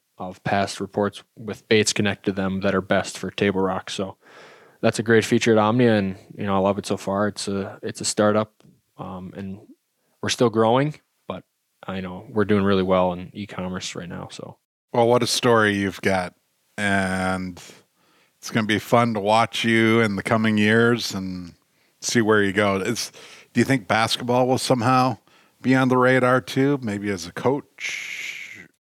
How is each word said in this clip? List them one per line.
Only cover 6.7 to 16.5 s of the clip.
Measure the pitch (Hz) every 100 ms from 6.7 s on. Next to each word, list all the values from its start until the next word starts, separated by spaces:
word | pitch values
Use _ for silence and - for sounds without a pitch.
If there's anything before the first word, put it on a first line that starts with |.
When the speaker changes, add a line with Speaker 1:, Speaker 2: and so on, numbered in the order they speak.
| 101
Speaker 1:
it | -
so | 98
far. | - 98 104
It's | - -
a, | 98 95 -
it's | 107 -
a |
startup, | 107 - 104 104 110 _ _ _ _ -
um, | 95 92 92 -
and | 196 101 160 - _ _ _ _
we're | 110
still | - 120
growing, | 110 110 123 151 - _ _ -
but | 92 - _ _ _ -
I | 95
know | 92 90 113
we're | 113 98
doing | 104
really | 98 98
well | 92 92 92
in | 87 87
e-commerce | 107 101 - 92 92 -
right | - 87
now. | 92 92
So. | - - - _ _ _
Speaker 2:
Well, | 120 117
what | 120
a | 117
story | - 123 113 104 101
you've | 98 -
got, | 101 95 87 - _